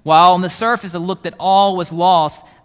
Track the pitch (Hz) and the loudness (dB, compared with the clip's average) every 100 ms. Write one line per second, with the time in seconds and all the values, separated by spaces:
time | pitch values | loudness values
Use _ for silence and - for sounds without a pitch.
0 | 156 160 180 180 185 - 226 240 190 175 | 0 4 4 4 -2 -4 -4 -4 -6 -8
1 | 175 185 170 - 180 196 202 180 160 165 | -8 -8 -10 -6 0 2 2 -2 -6 -2
2 | 180 170 151 - - _ | 2 2 0 -6 -20 _